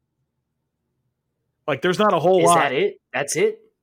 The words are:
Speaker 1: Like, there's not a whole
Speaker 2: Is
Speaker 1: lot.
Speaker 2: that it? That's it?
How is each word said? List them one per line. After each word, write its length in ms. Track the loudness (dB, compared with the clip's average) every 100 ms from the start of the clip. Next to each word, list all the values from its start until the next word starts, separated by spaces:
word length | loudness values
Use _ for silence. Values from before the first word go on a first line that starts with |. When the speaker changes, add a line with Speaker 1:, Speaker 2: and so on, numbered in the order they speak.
| _ _ _ _ _ _ _ _ _ _ _ _ _ _ _ _ -8
Speaker 1:
Like, 160 | -4
there's 180 | -2 0
not 140 | 0
a 60 | 2
whole 220 | 2 4
Speaker 2:
Is 60 | 4
Speaker 1:
lot. 80 | 4
Speaker 2:
that 160 | 2
it? 260 | -2 -4 -6 _
That's 240 | -8 -6 -2
it? 240 | -2 -4 _ _